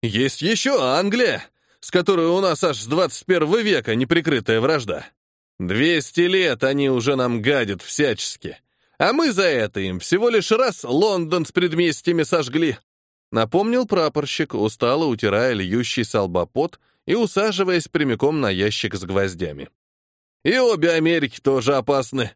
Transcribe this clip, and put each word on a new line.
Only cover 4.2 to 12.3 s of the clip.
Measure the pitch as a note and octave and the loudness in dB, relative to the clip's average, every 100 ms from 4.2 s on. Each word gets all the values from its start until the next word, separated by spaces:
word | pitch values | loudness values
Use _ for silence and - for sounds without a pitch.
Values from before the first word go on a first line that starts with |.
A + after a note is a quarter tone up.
| D#3 C#3 G#2 A2+ | 2 -2 0 0
вражда. | B2 D#3 G#2+ D2+ - _ _ _ _ _ | 2 0 -2 -8 -10 _ _ _ _ _
Двести | F2+ G2+ D3+ E3 - - | -4 0 2 0 -2 0
лет | F3 F#3 F3+ A#2 | 2 2 0 0
они | C3+ C#3 C#3 | 0 0 0
уже | B2+ A#2 C3+ | 0 0 0
нам | B2 A#2 | 0 0
гадят | A2 C#3+ A2 F#2+ | 2 0 0 -4
всячески. | - - D3 A2 - - - - _ _ _ _ | -6 -2 0 0 -6 -10 -14 -16 _ _ _ _
А | E3+ | 0
мы | C4 E4 | 2 0
за | F#3+ | 2
это | F#3 C3+ G#2+ - | 0 0 -2 -4
им | F#2+ F#2 | -4 -4
всего | - F#3 A#3 | -2 0 2
лишь | A3+ F3 | 2 0
раз | - B3+ - | 0 0 -2
Лондон | B2 C3+ G#3+ F#3+ E3 F3 D#3 | -2 2 2 0 -2 -2 -2
с | |
предместьями | - F3 D#3+ F3 D3 - E3+ | -2 -2 0 0 0 -2 0
сожгли, | D3+ | 2